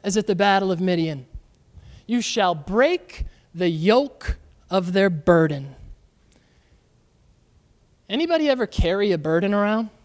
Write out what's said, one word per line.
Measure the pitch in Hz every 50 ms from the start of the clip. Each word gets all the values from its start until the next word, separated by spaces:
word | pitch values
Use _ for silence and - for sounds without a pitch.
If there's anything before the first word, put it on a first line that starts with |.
| -
as | 208 190
at | 220 208
the | - 196
battle | 170 202 202 196 196 196 190
of | 180 165
Midian. | 185 180 180 170 160 160 151 135 127 _ - - _ _ _ _ _ _ _ - - - - - _
You | - 233 247
shall | 220 - - 226 196 180 170
break | 151 143 - 190 226 262 320 359 349 - - - - - - _ _ _ _ -
the | 170 180 175
yoke | 165 156 165 196 220 254 285 269 - - - - - - - - _ _ _ _
of | 180 190 180 180 180
their | 190 196 196
burden." | 175 147 - 180 175 165 160 151 147 139 135 139 131 - - - - _ _ _ _ _ _ _ _ _ _ _ _ _ _ _ _ _ _ _ _ _ _ _ _ _ _ _ _ _ _ _ _ _ _ _ _ _ _ _ _ _ _ -
Anybody | 196 269 339 330 339 320 302 294
ever | 269 254 226
carry | - - - - 165 185 202 208 208 180
a |
burden | 160 139 156 160 170 190 196 208
around? | 202 202 208 214 220 226 214 _ _